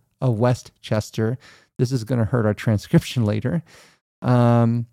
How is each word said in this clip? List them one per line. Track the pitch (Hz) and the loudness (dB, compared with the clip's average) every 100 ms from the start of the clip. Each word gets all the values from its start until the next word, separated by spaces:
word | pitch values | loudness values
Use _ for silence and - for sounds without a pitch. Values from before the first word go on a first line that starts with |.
| _ _ | _ _
of | 131 107 | -2 0
Westchester. | 123 127 - _ - 107 - - 110 127 - - _ - | 0 0 -6 _ -4 -4 -4 -4 -4 -4 -10 -20 _ -4
This | 123 | -2
is | 131 | -2
gonna | 107 123 110 | -2 -2 0
hurt | 123 107 | 0 0
our | |
transcription | 101 - 104 - 165 - - | 0 -2 -2 0 0 0 -2
later. | 107 107 123 170 - - - _ _ _ | -2 -2 -2 -4 -6 -16 -20 _ _ _
Um, | 127 123 120 120 117 120 117 | 0 2 4 4 2 0 -6